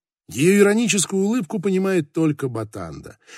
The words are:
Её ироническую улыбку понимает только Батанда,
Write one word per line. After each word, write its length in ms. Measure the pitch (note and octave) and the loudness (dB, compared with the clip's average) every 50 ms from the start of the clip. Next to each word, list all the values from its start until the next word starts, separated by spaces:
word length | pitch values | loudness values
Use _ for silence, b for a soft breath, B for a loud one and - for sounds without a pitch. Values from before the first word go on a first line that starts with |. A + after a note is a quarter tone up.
| _ _ _ _ _ | _ _ _ _ _
Её 320 | - - A#2 D3 F#3 G3+ G3+ | -12 -4 0 2 4 6 6
ироническую 640 | G3+ G3+ G#3 A3+ A#3+ G3+ F3 G3+ D#3 - G3 F#3+ G3 | 6 4 4 2 2 0 0 0 -2 -2 -2 -2 0
улыбку 360 | G#3 A3+ B3+ G3+ - - G#3+ | 0 0 -2 -4 -4 -6 -4
понимает 540 | D#3+ G3+ F#3 F#3+ F#3+ F#3+ F#3+ F3 D3 - _ | -2 0 0 0 0 2 0 0 -2 -2 _
только 340 | E3 D#3+ D#3 D3 - C#3 | -2 0 0 0 -2 -6
Батанда, 720 | C3 A#2 A2+ A2 G#2+ - G#2 F2+ D#2+ C#2+ C#2 - - - B B B B | -6 -6 -6 -8 -8 -10 -12 -12 -12 -12 -14 -16 -18 -20 B B B B